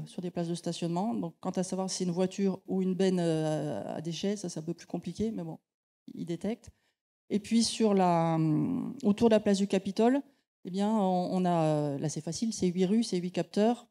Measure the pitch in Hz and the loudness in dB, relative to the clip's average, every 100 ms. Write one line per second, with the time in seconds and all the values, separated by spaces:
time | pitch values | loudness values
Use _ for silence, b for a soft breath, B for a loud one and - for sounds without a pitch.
0 | 156 - 175 175 170 170 - 170 170 170 | -4 -8 -8 -4 -4 -4 -4 -4 -2 -2
1 | 214 233 170 - 185 185 185 190 190 - | -2 -4 -6 -6 -6 -4 -2 -4 -4 -4
2 | 185 170 185 185 196 180 - 190 185 175 | -2 0 -2 0 -2 -2 -4 -2 0 2
3 | 190 185 170 156 156 151 147 101 - - | 2 2 2 2 0 -2 -2 -4 -6 -8
4 | 165 160 196 208 175 196 165 170 - 175 | -8 -4 -4 -4 -6 -6 -6 -8 -8 -8
5 | 175 170 214 208 165 156 _ _ _ _ | -8 -4 -4 -4 -8 -12 _ _ _ _
6 | - - 165 170 196 233 - - _ _ | -18 -12 -8 -6 -6 -6 -10 -20 _ _
7 | _ _ _ 208 - 226 226 - 220 196 | _ _ _ -4 2 2 2 2 4 6
8 | 180 170 165 160 160 151 151 87 - - | 6 4 4 2 2 2 0 -2 -4 -2
9 | 214 202 233 214 214 196 202 196 196 190 | 0 4 4 4 4 2 2 0 -2 2
10 | 226 269 b b b _ - 180 208 220 | 2 2 b b b _ -8 -4 0 2
11 | 190 180 180 185 180 170 156 151 147 139 | 2 2 0 0 2 4 4 2 0 -2
12 | 151 160 151 160 226 214 190 175 185 220 | -4 -4 -6 -4 -4 0 0 2 2 2
13 | 233 185 180 180 170 - 214 240 - | 0 -2 -2 -4 -2 2 2 2 -6